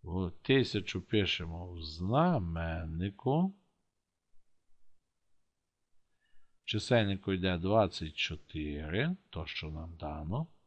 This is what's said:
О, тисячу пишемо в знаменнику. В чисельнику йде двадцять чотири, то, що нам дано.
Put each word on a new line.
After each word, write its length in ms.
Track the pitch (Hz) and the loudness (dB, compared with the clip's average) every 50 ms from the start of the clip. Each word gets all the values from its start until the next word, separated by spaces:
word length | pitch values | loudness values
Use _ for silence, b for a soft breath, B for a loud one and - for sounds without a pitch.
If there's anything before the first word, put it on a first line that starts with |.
| - | -6
О, 260 | 82 87 92 95 85 | -2 -2 -2 -2 -2
тисячу 720 | - - - - 135 135 117 - - 104 92 - - 92 | -4 -8 2 4 6 6 6 4 0 -2 -2 -2 -6 -6
пишемо 720 | - _ - 107 95 87 - - 87 82 85 87 87 90 | -4 _ 2 2 4 4 0 -2 -2 -6 -6 -8 -8 -8
в 100 | 87 85 | -10 -10
знаменнику. 1700 | 80 78 78 82 90 95 117 143 170 180 175 120 90 85 82 82 82 82 82 85 82 80 80 82 90 101 101 - - 127 139 160 185 190 196 _ _ _ _ _ _ _ _ _ _ _ _ _ _ _ - - - _ _ _ _ _ - - - - - - _ _ _ _ _ _ _ _ _ _ _ _ _ _ _ _ _ _ _ - _ _ _ _ _ _ - - - _ _ _ _ | -10 -10 -6 -4 -2 2 2 4 4 4 2 2 0 -2 -2 -2 -2 -2 -2 -4 -4 -6 -4 -4 -4 -4 -6 -2 0 2 4 4 4 2 0 _ _ _ _ _ _ _ _ _ _ _ _ _ _ _ -20 -20 -20 _ _ _ _ _ -20 -20 -20 -20 -20 -20 _ _ _ _ _ _ _ _ _ _ _ _ _ _ _ _ _ _ _ -20 _ _ _ _ _ _ -20 -20 -20 _ _ _ _
В 20 | |
чисельнику 680 | - - 107 - - 127 117 107 98 98 92 - 98 95 | -4 -2 -2 2 4 6 6 6 4 0 -2 0 0 0
йде 240 | 92 92 92 90 | 2 2 2 2
двадцять 580 | 82 85 95 104 113 104 90 - - 82 78 - | 2 2 4 6 6 4 4 0 -6 -8 -8 -4
чотири, 1000 | - - - 80 71 - _ - 80 76 76 73 73 78 76 82 107 139 170 185 - _ _ | -4 -4 -4 -4 -10 -10 _ -6 -4 -4 -4 -4 -6 -4 -2 0 0 0 0 -2 -4 _ _
то, 160 | - 82 82 | -8 -8 -6
що 260 | - - - - 78 | -6 -8 -8 -8 -6
нам 240 | 78 78 80 85 85 82 | -8 -8 -8 -10 -10 -8
дано. 480 | - 76 76 78 76 80 101 139 165 - - _ _ | -8 -8 -6 -6 -4 -4 -2 -2 -4 -6 -10 _ _